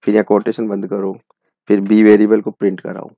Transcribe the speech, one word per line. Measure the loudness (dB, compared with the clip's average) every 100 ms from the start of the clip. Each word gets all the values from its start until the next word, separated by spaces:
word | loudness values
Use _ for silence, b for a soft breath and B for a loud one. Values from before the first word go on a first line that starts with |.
फिर | 0
यहाँ | 0 2
कोटेशन | 0 -2 -6 -6
बंद | -8 -8
करो, | -8 -8 -10 _ _ _ _ _
फिर | -2
बी | 2 4
वेरिएबल | 6 6 4 0
को | -2
प्रिंट | -6 -6 -6
कराओ | -12 -14 -16